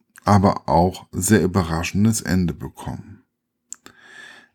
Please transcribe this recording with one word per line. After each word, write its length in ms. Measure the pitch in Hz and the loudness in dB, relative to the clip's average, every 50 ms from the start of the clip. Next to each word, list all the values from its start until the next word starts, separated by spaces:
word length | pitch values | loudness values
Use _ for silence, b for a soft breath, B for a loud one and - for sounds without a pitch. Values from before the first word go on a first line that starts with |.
| _ _ _ - - | _ _ _ -4 2
aber 420 | 190 208 196 196 185 - - - | 2 4 4 4 2 0 -2 -2
auch 400 | - 73 82 90 92 - - - - - | 0 2 2 2 0 -2 -6 -14 -12 -8
sehr 280 | 95 92 98 107 85 | -4 0 2 2 2
überraschendes 760 | 78 90 87 98 87 80 80 82 85 - - 98 104 113 110 - | 2 2 0 -2 -2 -2 -2 -4 -4 -2 0 0 2 2 0 -2
Ende 340 | - - 90 92 90 78 69 | -2 -2 0 0 0 -2 -4
bekommen. 600 | - - - - - - 71 64 53 - - - - _ _ _ _ _ _ _ _ _ _ - - B B B B B B B B B B B B B B | -6 -10 -14 -14 -14 -12 -12 -12 -12 -14 -18 -20 -20 _ _ _ _ _ _ _ _ _ _ -20 -20 B B B B B B B B B B B B B B